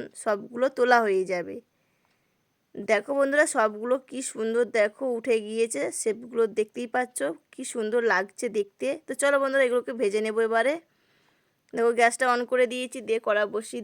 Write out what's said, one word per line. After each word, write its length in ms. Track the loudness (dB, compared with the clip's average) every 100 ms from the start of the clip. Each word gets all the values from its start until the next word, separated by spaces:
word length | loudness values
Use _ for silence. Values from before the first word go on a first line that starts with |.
| -8 -8
সবগুলো 440 | -4 -4 -4 -2 -2 2
তোলা 220 | 6 6
হয়ে 200 | 6 0 0
যাবে। 240 | -4 -6 -10 _ _ _ _ _ _ _ _ _ _ _
দেখো 360 | -14 0 0 0 0
বন্ধুরা 280 | 2 4 2 2
সবগুলো 380 | 0 0 -2 -2 -2
কি 100 | -10 -10
সুন্দর 320 | -6 -2 0 0 2
দেখো 260 | 2 0 -4 -4
উঠে 200 | 0 0 0
গিয়েছে, 360 | -2 -2 -2 -4 -4
শেপগুলো 440 | -4 -4 -6 -2 0 0
দেখতেই 300 | -4 -4 -4
পাচ্ছ 240 | -4 -4 -4 -4 -6 _
কি 120 | -14
সুন্দর 360 | -10 -6 -2 0 2
লাগছে 340 | 2 0 -6 -4
দেখতে। 380 | -2 -4 _ -4 -4 -8
তো 60 |
চলো 220 | -2 2 2
বন্ধুরা 220 | 2 2 2
এগুলোকে 260 | 2 -2 -2
ভেজে 200 | 0 0 0
নেবো 140 | 0 2
এবারে। 260 | 2 2 -2 -8 _ _ _ _ _ _ _ _
দেখো 160 | 0 2 4
গ্যাসটা 260 | 2 4 0
on 80 | 0 0
করে 140 | 0 0
দিয়েছি, 320 | 0 -8 -10 -4
দিয়ে 140 | -2 0
কড়া 180 | 0 0
বসিয়ে 360 | -4 -8 -10